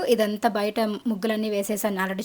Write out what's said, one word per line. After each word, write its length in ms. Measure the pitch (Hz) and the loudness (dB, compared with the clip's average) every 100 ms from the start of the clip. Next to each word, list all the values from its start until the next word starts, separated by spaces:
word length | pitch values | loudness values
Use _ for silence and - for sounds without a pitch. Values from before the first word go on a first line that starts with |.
| 359 | 4
ఇదంతా 340 | 226 214 208 233 208 | 4 4 2 0 0
బయట 220 | 208 214 220 202 - | 0 0 -2 -2 -2
ముగ్గులన్నీ 380 | 208 220 214 214 | -2 0 -2 0
వేసేసాను, 440 | 202 202 208 220 196 | -2 -2 -2 0 0
already 200 | 185 190 | -2 -2